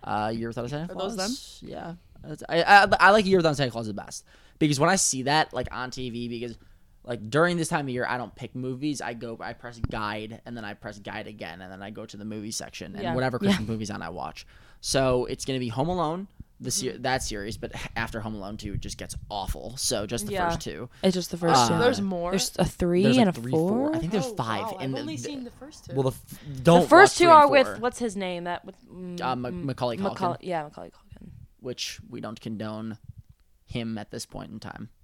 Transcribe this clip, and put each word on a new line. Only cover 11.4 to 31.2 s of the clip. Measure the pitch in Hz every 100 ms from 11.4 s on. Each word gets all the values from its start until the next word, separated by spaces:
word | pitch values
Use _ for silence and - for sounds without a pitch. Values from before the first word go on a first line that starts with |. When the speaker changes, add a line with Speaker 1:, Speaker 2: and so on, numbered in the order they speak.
| 98 85
Speaker 1:
and | 92
then | 95
I | 98
go | 107 110
to | 101
the |
movie | 107 107 104
section | 113 - - 82
and | 208
Speaker 3:
Yeah. | 190 127
Speaker 1:
whatever | 131 123
Speaker 3:
Yeah. | 196
Speaker 1:
Christmas | 196 107
movies | 110 104
on | 104
I | 85
watch. | 87 69 - - - - -
So | - 139 131 127 123
it's | 127
gonna | - 131
be | 123
Home | 113 156
Alone, | 180 156 170 196 _ - _
the | -
se- | 123 127
Speaker 2:
Mm-hmm. | -
Speaker 1:
that | 127 131
series, | - 107 101 113
but | 113
h-, | - - -
after | 113 113
Home | 110
Alone | 110 98 107
two, | 107
it | 98
just | 107 -
gets | 90 - -
awful. | 104 95 - 65 127
So | - 117 104
just | 117 208
the |
Speaker 3:
Yeah. | 196 175
Speaker 1:
first | 170
two. | - 78 120 -
Speaker 3:
It's | 190
just | 185 170
the | 170
first | 170 139
Speaker 1:
Uh, | 120
Speaker 3:
two. | 165
Speaker 2:
There's | 240 247
more? | 196 180 175
Speaker 3:
There's | 190 - -
a |
three | 175 - 175 175
Speaker 1:
There's, | 202 254
like, | 208
Speaker 3:
and | 170
a |
Speaker 1:
three, | 117
Speaker 3:
four. | 151 170
Speaker 1:
four. | 220 285 320
I |
think | 240
there's | 208 262
Speaker 2:
Oh, |
Speaker 1:
five. | 208 117 107
Speaker 2:
wow. | 220 202
I've |
Speaker 1:
And | 131 135
Speaker 2:
only | 294 311
Speaker 1:
the, |
Speaker 2:
seen | 120 285
the | 240
first | - 277 - -
two. |
Speaker 1:
well, | 135
the | 131
f-, | - - - - 135
don't | 127 170
Speaker 3:
The | 160
first | 330 392
Speaker 1:
watch | -
Speaker 3:
two |
Speaker 1:
three | 349
and | 320
Speaker 3:
are | 285
with, | 277 254
Speaker 1:
four. | 202
Speaker 3:
what's | 233 -
his | 233 196
name? | 185 175
That | 175 175
with, | - 185 -
mm, | 175 180 175
Speaker 1:
Uh, | 123 127
Ma- | 123
Speaker 3:
mm, | 147
Speaker 1:
Macaulay | 143 127 123 117
Culkin. |
Speaker 3:
Macaulay, | 196 - 185 175
yeah, | - 170
Macaulay | 151 - 87
Culkin. | - _ -